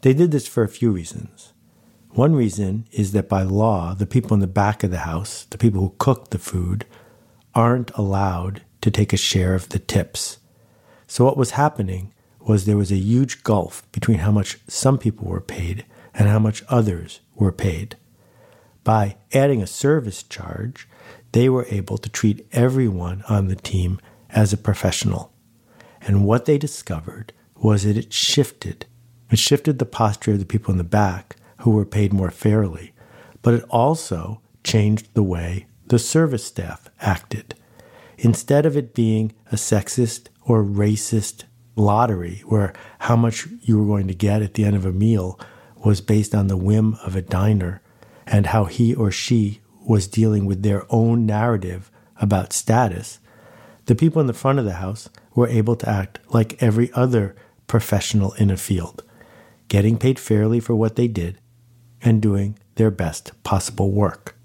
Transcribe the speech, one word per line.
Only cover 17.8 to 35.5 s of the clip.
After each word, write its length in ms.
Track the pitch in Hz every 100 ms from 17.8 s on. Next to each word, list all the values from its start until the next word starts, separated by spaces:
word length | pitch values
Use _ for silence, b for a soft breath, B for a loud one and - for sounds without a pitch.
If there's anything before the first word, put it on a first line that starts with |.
| 101 - _ b b b b b b b
By 320 | - 110 101 - _
adding 300 | 135 139 131
a 40 | 92
service 560 | - 139 156 117 92
charge, 680 | - - 85 - 107 135 - B B B B
they 160 | 113 127
were 180 | 127 120
able 260 | 101 92 107
to 140 | -
treat 360 | - 110 104 -
everyone 720 | - 127 131 123 95 87 95 -
on 180 | 104 95
the 100 | 92
team 420 | - 95 90 95 b b b
as 220 | - 107
a 60 | 104
professional. 720 | - 101 98 - 104 95 - _ _ _ b b b b
And 220 | - 98
what 200 | 101 120
they 140 | - 147
discovered 720 | 147 - - 82 80 - 110 - b _
was 280 | 110 104
that 120 | 101 104
it 160 | -
shifted. 720 | - - - 139 - - - - _ _ _ _
It 80 | 113
shifted 400 | - 143 - 131
the 80 | 123
posture 460 | - 110 101 -
of 80 | 101
the 40 |
people 280 | 95 110 -
in 60 | 92
the 60 |
back 520 | 85 107 104 90 - - b b
who 120 | 120
were 160 | 107 101
paid 260 | 104 101
more 180 | 98 92
fairly, 600 | - 107 107 101 82 92 _ B B B B
but 140 | -
it 100 | 117 -
also 720 | 113 127 160 - 87 85 110 _ _
changed 440 | - 110 104 107 -
the 80 | -
way 440 | 98 87 85